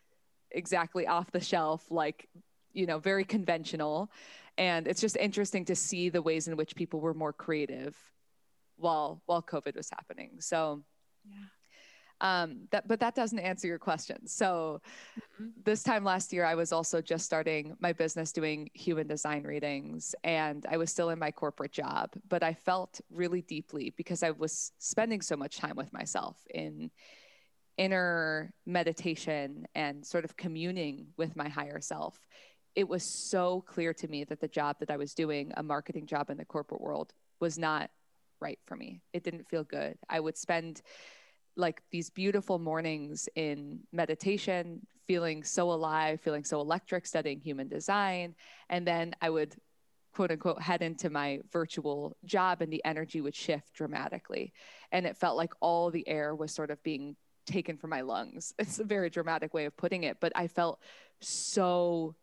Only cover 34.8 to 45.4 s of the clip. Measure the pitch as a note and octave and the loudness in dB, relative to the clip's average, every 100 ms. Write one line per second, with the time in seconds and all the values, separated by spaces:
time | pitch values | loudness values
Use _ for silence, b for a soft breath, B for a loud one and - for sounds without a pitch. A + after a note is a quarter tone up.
34.8 | D3 C#3+ C#3+ - D#3+ D3 C#3+ - D3+ D3 | -2 -4 -4 0 0 0 -2 -4 -2 -2
35.8 | D3+ D#3 D3+ D3 C#3+ D3 - D3+ D3 - | -2 -8 -2 -2 -2 -6 -6 -6 -4 -6
36.8 | - D3 - _ _ - E3+ D#3 D#3+ D#3 | -4 -4 -6 _ _ -2 -2 0 0 0
37.8 | D3+ _ _ _ _ - D3+ - - - | -2 _ _ _ _ -10 -8 -8 -12 -12
38.8 | - F3 - F3 E3+ E3 - E3 D3+ C#3+ | -12 -14 -8 -6 -6 -6 -4 -4 -2 -4
39.8 | C#3+ - - E3 D#3 - - E3+ E3 D#3 | -4 -6 -4 -2 0 -2 0 0 0 -8
40.8 | - B B B B B _ - F3 D#3+ | -16 B B B B B _ 0 0 0
41.8 | - E3+ D#3+ - F#3+ G3+ G3 F3+ E3 D#3+ | -4 -4 -4 0 2 2 2 0 2 0
42.8 | E3 D#3 D3 D3+ - - D#3 D3 C#3+ - | 0 -2 -4 -8 -6 -2 -2 -2 -6 -10
43.8 | - E3+ D#3 D#3 G3 G3+ - F3+ E3+ E3 | -6 0 0 0 0 0 2 0 -2 -8
44.8 | - _ - F3+ E3+ D#3 | -14 _ 0 2 2 -2